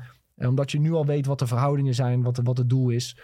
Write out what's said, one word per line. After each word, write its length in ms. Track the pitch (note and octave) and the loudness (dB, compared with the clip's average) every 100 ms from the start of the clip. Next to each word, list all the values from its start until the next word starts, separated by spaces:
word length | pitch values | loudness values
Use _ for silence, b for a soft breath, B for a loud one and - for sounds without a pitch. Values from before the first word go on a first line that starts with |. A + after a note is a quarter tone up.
| B B B - | B B B -6
En 120 | B2 | -2
omdat 220 | C3+ C3+ | 0 0
je 100 | D3 | 0
nu 120 | D#3 | 0
al 140 | E3 D3 | 2 0
weet 200 | D3 C#3 | 0 -2
wat 120 | C3+ | -2
de 80 | B2 | -2
verhoudingen 480 | A#2+ C#3+ C#3+ C#3 | 0 2 2 0
zijn, 280 | A#2+ B2 B2 | 0 0 2
wat, 180 | B2 B2 | 0 0
wat 160 | B2 B2+ | 0 0
het 100 | B2 | 2
doel 200 | C3 B2 | 2 2
is. 280 | A#2+ B2 - | 0 -4 -12